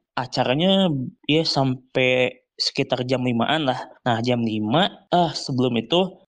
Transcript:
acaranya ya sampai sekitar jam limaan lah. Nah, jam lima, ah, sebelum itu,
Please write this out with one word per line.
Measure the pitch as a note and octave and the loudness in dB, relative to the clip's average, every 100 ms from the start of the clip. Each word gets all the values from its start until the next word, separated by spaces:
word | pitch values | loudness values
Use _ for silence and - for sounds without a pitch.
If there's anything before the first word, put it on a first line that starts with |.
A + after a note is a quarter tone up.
| _ - | _ -8
acaranya | - - A#2+ C3+ F#3 F#3+ F#3+ C#3 B2 - - | -6 -2 0 2 2 4 2 0 -4 -6 0
ya | D#3 D#3+ | 0 2
sampai | C#3+ C3+ B2+ - C3+ B2+ B2+ B2+ - _ - | 0 0 -2 -4 -2 2 2 0 -4 _ -8
sekitar | - - C3+ B2+ B2 | -4 -2 -2 -2 -2
jam | B2+ | -2
limaan | B2+ A#2 A2+ D#3 C#3 | 0 0 0 0 0
lah. | B2 - - | -4 -6 -8
Nah, | B2 A2+ | -2 -2
jam | A#2+ A#2+ | 0 0
lima, | A#2 G#2+ G#2+ D3 G3+ - - | 0 -2 0 2 0 -2 -2
ah, | F3 E3 | 0 0
sebelum | - - B2+ B2+ A#2 | -2 -6 -2 0 0
itu, | A2+ F3 F#3+ - | 0 0 0 -4